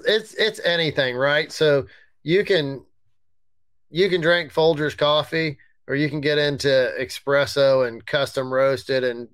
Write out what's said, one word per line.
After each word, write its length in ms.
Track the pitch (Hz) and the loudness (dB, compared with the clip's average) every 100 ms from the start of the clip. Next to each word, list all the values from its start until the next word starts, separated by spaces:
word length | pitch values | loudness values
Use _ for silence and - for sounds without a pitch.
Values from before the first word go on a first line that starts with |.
| 233 | -2
it's, 280 | 214 214 | -2 -2
it's 260 | - 214 214 175 | -4 -4 -2 -2
anything, 500 | 170 156 147 131 123 | 0 -2 -2 -2 0
right? 360 | 139 147 160 | 0 0 -2
So 360 | - 156 143 95 - _ _ | 0 2 2 -2 -14 _ _
you 200 | 147 185 | 0 0
can, 400 | 202 180 143 135 - _ _ _ _ _ _ _ _ _ _ | 2 0 0 -8 -16 _ _ _ _ _ _ _ _ _ _
you 200 | 151 196 | -2 0
can 120 | 175 | 2
drink 300 | 160 175 151 | 2 2 0
Folgers 460 | - 160 151 151 - | 2 2 2 -2 0
coffee, 600 | 147 151 143 160 160 139 _ _ - | 0 0 -2 -4 -4 -6 _ _ -6
or 80 | 139 | -2
you 120 | 151 | -2
can 140 | 151 | -2
get 160 | 143 147 | 0 0
into 560 | 147 139 143 135 123 80 | 0 0 2 2 2 -2
espresso 880 | 127 - - 143 139 143 135 131 123 | -8 -8 -2 0 0 2 4 4 0
and 180 | 113 - | -4 -4
custom 480 | 147 135 - 131 | -2 -2 -4 -2
roasted 500 | 131 135 127 - 131 | 0 0 0 -2 -2
and 240 | 127 120 120 | -2 -4 -10